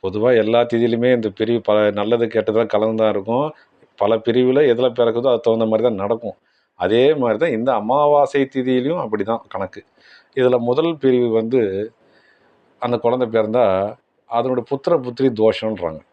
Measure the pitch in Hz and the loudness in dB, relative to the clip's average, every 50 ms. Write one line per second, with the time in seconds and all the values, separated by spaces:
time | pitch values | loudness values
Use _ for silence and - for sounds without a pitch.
0 | - 98 92 104 107 123 127 113 107 107 113 117 120 120 120 117 117 117 113 117 | -8 -8 -6 -2 0 2 2 2 2 2 2 2 0 2 0 0 0 0 0 0
1 | 120 127 127 120 110 107 98 - 110 107 117 117 - - 104 107 104 104 101 104 | 2 2 2 2 0 -4 -4 -4 -2 -2 -2 -2 0 0 2 2 2 2 0 -2
2 | 104 107 120 117 117 110 - 113 104 110 107 110 117 107 - 104 107 110 110 110 | -2 -2 0 0 0 0 -2 -2 -2 0 0 0 0 0 0 0 0 0 0 0
3 | 110 107 104 101 95 107 117 127 147 156 151 _ _ _ _ _ _ _ _ _ | 0 0 0 -2 -4 -2 -2 -2 -2 -4 -6 _ _ _ _ _ _ _ _ _
4 | 101 101 113 110 107 - 113 123 127 127 131 139 151 135 117 113 127 127 117 120 | 0 0 0 0 0 0 2 2 2 4 4 4 4 4 2 2 2 -2 2 2
5 | 120 117 110 123 123 135 123 113 - 117 113 113 113 110 110 110 113 123 113 95 | 0 2 2 0 0 0 0 2 2 0 0 2 0 0 0 2 2 0 0 -2
6 | 98 104 117 110 - 107 - _ _ _ _ _ _ _ _ _ 90 92 104 117 | -4 -4 -4 -4 -6 -12 -14 _ _ _ _ _ _ _ _ _ -2 0 2 4
7 | 127 143 156 147 131 120 107 107 151 170 131 110 117 131 131 110 104 107 127 143 | 4 4 4 2 0 -2 0 0 0 -2 -2 -2 -2 -2 -2 -2 -2 -2 0 2
8 | 147 147 147 147 143 131 - 143 135 135 _ 135 127 127 127 127 123 139 165 180 | 2 4 4 4 2 2 2 -2 -2 -2 _ -6 -2 0 0 0 0 -2 -4 -4
9 | 139 113 107 104 98 101 113 117 - _ - 98 98 92 - - - _ _ _ | -6 -6 -4 -4 -4 -4 -4 -6 -6 _ -10 -10 -10 -8 -10 -16 -20 _ _ _
10 | _ _ - - _ _ _ 135 127 127 123 123 117 120 123 139 160 170 165 151 | _ _ -20 -20 _ _ _ 0 2 2 2 2 0 0 0 0 0 -2 -4 0
11 | - 135 127 123 123 117 110 113 113 113 123 131 113 98 95 98 104 113 _ _ | 0 2 2 2 2 2 0 -2 -2 0 0 0 0 0 -2 -6 -8 -8 _ _
12 | _ _ _ _ _ _ _ _ _ _ _ _ _ _ _ _ - 120 120 113 | _ _ _ _ _ _ _ _ _ _ _ _ _ _ _ _ -6 -4 -4 -2
13 | - 117 120 127 127 113 110 113 110 110 110 127 123 101 95 95 98 104 117 _ | 0 0 0 0 -2 -2 0 0 0 0 0 2 2 2 2 0 -2 -4 -6 _
14 | _ _ _ _ _ _ 117 120 120 127 127 123 117 - 139 135 - - 170 156 | _ _ _ _ _ _ -4 -4 -2 -2 -2 -4 -4 -6 -8 -6 -2 0 0 0
15 | 127 123 120 120 135 135 120 104 110 110 104 - - 110 110 95 87 82 80 76 | -2 -4 -6 0 0 0 0 2 2 2 2 0 -4 -6 -6 -6 -6 -8 -8 -8
16 | _ _ | _ _